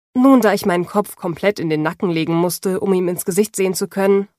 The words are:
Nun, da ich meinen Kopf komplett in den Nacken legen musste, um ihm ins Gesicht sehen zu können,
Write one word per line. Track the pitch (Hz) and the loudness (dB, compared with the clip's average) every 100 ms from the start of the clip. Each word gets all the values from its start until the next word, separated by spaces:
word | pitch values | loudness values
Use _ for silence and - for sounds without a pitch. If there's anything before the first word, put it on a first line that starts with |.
| _ | _
Nun, | 254 269 262 | 2 6 6
da | 214 | 4
ich | 202 | 2
meinen | 202 175 170 | 0 0 0
Kopf | 208 202 - | -2 -4 -6
komplett | 185 160 196 208 | -8 -2 -2 -2
in | 160 | -2
den | 151 | -2
Nacken | 156 170 190 | -2 -2 -4
legen | 160 160 | -2 0
musste, | 165 175 170 196 185 | 0 0 -2 -4 -2
um | 196 | 0
ihm | 185 175 | 0 0
ins | 175 | -4
Gesicht | - 175 214 | -4 -2 -2
sehen | - 190 | 0 -4
zu | 185 196 | -2 -6
können, | 196 196 196 202 | -2 2 2 0